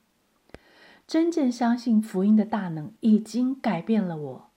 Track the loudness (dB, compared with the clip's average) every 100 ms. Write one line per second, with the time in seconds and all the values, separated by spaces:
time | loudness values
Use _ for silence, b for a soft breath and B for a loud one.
0 | _ _ _ _ _ B B B B B
1 | -4 0 2 2 0 0 0 0 2 0
2 | 2 0 4 4 2 -2 -6 -8 -10 -2
3 | 4 4 2 -4 -2 -2 -4 -4 0 0
4 | 0 -6 -10 -12 -20